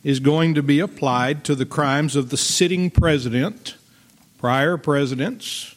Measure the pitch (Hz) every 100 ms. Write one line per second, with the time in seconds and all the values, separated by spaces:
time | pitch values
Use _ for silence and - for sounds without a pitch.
0 | 143 135 135 156 165 151 143 143 202 -
1 | 135 123 127 147 - 139 131 - 143 139
2 | 151 139 123 131 - - 180 185 180 -
3 | 165 147 123 120 156 - - - _ _
4 | _ _ _ _ 120 131 147 170 151 143
5 | 139 127 170 247 - - -